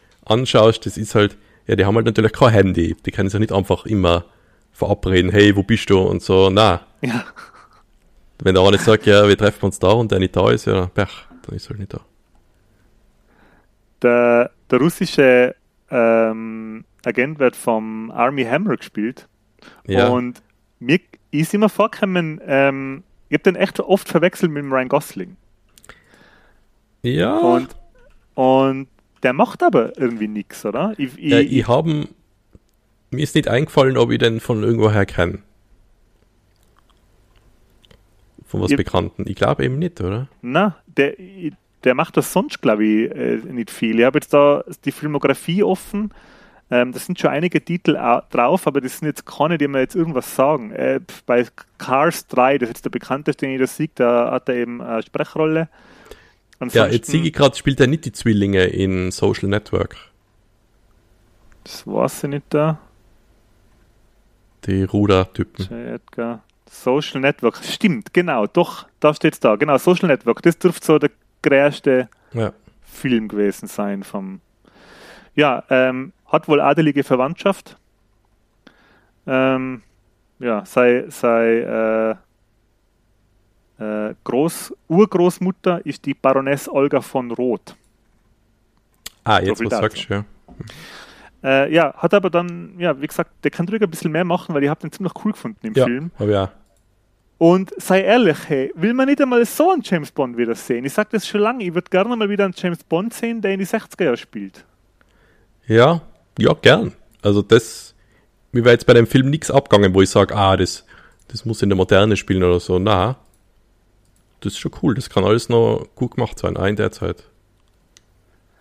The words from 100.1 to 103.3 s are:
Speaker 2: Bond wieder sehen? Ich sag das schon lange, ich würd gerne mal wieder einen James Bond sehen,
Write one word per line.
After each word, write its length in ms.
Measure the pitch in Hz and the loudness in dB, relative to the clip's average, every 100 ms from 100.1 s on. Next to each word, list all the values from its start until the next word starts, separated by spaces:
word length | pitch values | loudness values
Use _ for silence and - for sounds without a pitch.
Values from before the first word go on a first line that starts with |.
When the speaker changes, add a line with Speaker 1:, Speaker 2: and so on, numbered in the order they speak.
Speaker 2:
Bond 260 | - 127 117 | -6 -4 -2
wieder 160 | 117 | -4
sehen? 320 | 113 - 120 135 | -4 -4 -6 -4
Ich 80 | |
sag 160 | - - | -4 -2
das 180 | - - | -4 -4
schon 140 | 208 | -2
lange, 220 | 214 254 | -2 -2
ich 100 | 180 | -6
würd 160 | 170 - | -6 -2
gerne 260 | 185 226 240 | 0 0 -2
mal 140 | 202 | -2
wieder 160 | 208 196 | 0 -2
einen 80 | - | -2
James 280 | 180 170 | -6 -6
Bond 300 | - 160 226 - | -4 -4 -4 -6
sehen, 260 | 233 | -8